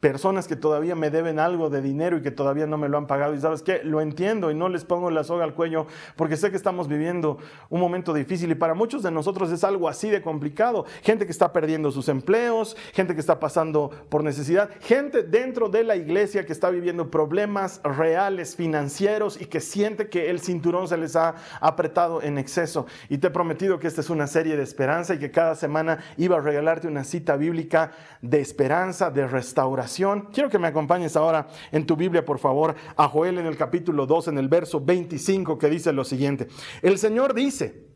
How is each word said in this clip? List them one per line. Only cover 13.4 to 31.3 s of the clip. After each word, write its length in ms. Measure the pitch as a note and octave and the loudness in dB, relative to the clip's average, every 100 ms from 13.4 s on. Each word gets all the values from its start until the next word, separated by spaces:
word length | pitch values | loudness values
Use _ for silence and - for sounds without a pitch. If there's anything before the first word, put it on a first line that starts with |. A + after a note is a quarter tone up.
| D#3 E3+ D#3+ D#3 C#3+ - - | 2 0 2 0 0 -6 -4
por 140 | D3+ | 0
necesidad, 460 | D3+ C#3 C#3 F3 G3+ - | 0 -2 2 2 2 -4
gente 440 | - B3 C#4+ C#4 | 2 2 4 0
dentro 460 | F3 G#3 B3+ B3 A3 | 2 2 0 -2 0
de 140 | G3+ | 2
la 120 | A3+ G3+ | 2 0
iglesia 500 | D3+ F3+ G3+ G3+ E3 | 2 0 2 0 -4
que 80 | |
está 160 | D#3+ F3+ | 0 0
viviendo 400 | F3+ F3 E3+ D#3+ | 0 -2 -2 -2
problemas 720 | D#3 D3+ F3 G#3 G3+ F#3+ - | 0 2 0 0 -2 -4 -4
reales 720 | D3 C#3 D#3+ E3 G3 F#3+ E3 - | -4 0 2 2 0 -2 -6 -4
financieros 840 | E3 D#3 C#3+ C#3 G3+ G#3+ G#3 G#3 | -2 0 -2 0 0 0 -2 -4
y 40 | F3+ | -6
que 120 | D#3+ | -6
siente 480 | - G3+ G#3 G#3+ G#3+ | -4 -2 -2 -2 -4
que 200 | F3 D#3+ | -2 0
el 100 | F3 | -2
cinturón 480 | - F3 E3+ F3 F3+ | -2 -2 0 0 0
se 100 | E3 | -2
les 180 | E3 E3 | 0 2
ha 180 | E3 D#3+ - - | 2 0 -14 0
apretado 600 | D#3 D#3+ D#3+ D#3+ E3+ E3 | 0 2 0 2 0 0
en 160 | D3 C#3+ | -2 -4
exceso. 480 | C3 - E3 D#3+ B2 - - | -2 -2 -2 -2 -6 -12 -6
Y 80 | C#3+ | 0
te 100 | F3 | 0
he 40 | |
prometido 480 | D#3 E3+ D3 F#3+ F3 | 0 -2 0 0 0
que 80 | E3+ | 0
esta 140 | E3 | -4
es 100 | D3 | -4
una 160 | E3 C#3 | -2 0
serie 280 | E3 D#3+ D3+ | 0 0 0
de 60 | |
esperanza 520 | C3+ - C3+ D#3+ E3+ E3 | -2 -2 0 0 0 -4
y 40 | |
que 120 | C#3+ | 0
cada 240 | - E3 D#3+ | 2 2 0
semana 420 | C#3+ D3+ D#3+ D#3+ - - | -2 0 0 -2 -4 -2
iba 200 | F3 F3 | 2 4
a 40 | |
regalarte 460 | D3 D3 D#3 E3 E3 | 2 2 2 0 -2
una 180 | D3 C3+ | -4 -4
cita 320 | F3 D#3 C#3+ | -6 0 0
bíblica 540 | D#3 E3 D#3+ E3 D#3+ - - - | 2 -2 2 2 2 -4 -20 -14
de 180 | A#2+ D3+ | 2 2
esperanza, 680 | C3+ - C3+ D#3+ F#3 F3+ F3+ | 2 0 2 2 0 0 0
de 160 | C#3 C3+ | 0 0
restauración. 680 | B2+ B2+ - C3 C3+ A#2+ - | -2 -2 0 0 0 -6 -2
Quiero 540 | G3 G3+ G3+ - C#4 | 0 0 -4 -2 2
que 100 | G#3 | 2
me 80 | E3+ | 2
acompañes 480 | D3 D3 F3 E3 D#3 | 0 2 0 2 2
ahora 320 | D#3+ | 4